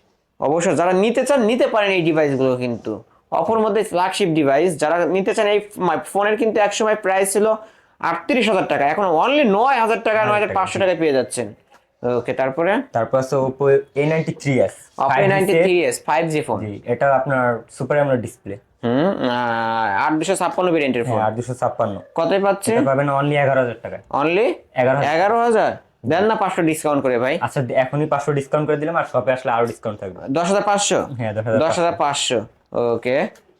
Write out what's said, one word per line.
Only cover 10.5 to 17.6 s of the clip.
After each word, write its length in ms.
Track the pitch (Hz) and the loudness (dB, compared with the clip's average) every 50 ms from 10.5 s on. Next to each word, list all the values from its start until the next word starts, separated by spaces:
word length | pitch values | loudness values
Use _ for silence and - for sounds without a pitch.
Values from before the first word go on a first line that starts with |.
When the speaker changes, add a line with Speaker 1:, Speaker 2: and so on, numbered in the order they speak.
| 196 | 0
Speaker 1:
পাঁচশো 220 | 196 185 175 - 185 | -2 -2 -2 0 0
Speaker 2:
টাকা। 80 | 196 | 2
Speaker 1:
টাকায় 140 | 185 180 160 | 2 2 2
পেয়ে 120 | 160 151 | 2 2
যাচ্ছেন। 420 | 135 131 120 123 - 123 113 101 113 _ _ _ _ _ _ _ _ _ - 123 123 120 | 2 2 0 -2 -4 -6 -6 -8 -10 _ _ _ _ _ _ _ _ _ -4 -2 -2 0
ওকে, 140 | - - | -2 -2
তারপরে? 500 | 123 - 220 220 - 165 170 180 208 269 269 - | -2 -2 -2 -2 0 -2 0 0 0 -2 -4 -4
Speaker 2:
তারপর 260 | - 117 113 - - 131 | -2 -2 -2 0 0 -2
আছে 180 | - - 147 | 0 0 0
Oppo 280 | 135 131 131 131 - 143 139 139 139 139 - _ | 0 0 -2 -2 0 2 4 4 4 2 -2 _
এ 120 | 139 143 | -2 0
নাইনটি 260 | 151 160 165 156 165 | 0 0 0 -2 -4
থ্রি 280 | 160 - - 143 131 117 | -6 -4 -2 0 2 2
এস। 120 | 98 92 - - - - _ - | 2 0 -2 -10 -20 -18 _ -2
Speaker 1:
Oppo 100 | 131 139 | 0 2
Speaker 2:
ফাইভ 100 | 135 131 | 2 2
জি 40 | |
সেট। 20 | 202 | 2
Speaker 1:
এ 40 | 190 | 2
নাইনটি 240 | 196 190 185 185 | 2 2 2 2
থ্রি 320 | 196 160 175 190 180 175 156 | 2 2 4 4 2 2 2
এস, 180 | 123 117 - - | 0 -2 -4 -4
ফাইভ 220 | - 151 160 170 165 | -2 -2 0 0 0
জি 120 | 156 151 | -2 -2
ফোন। 260 | - - 110 98 107 | -2 -2 -4 -4 -6
Speaker 2:
জি, 140 | 104 101 98 - | -8 -10 -10 -6
এটা 280 | 120 120 117 143 139 135 | -6 -2 0 2 2 2
আপনার 480 | 131 - 143 135 127 123 120 117 110 | 2 0 0 0 0 0 0 -2 -4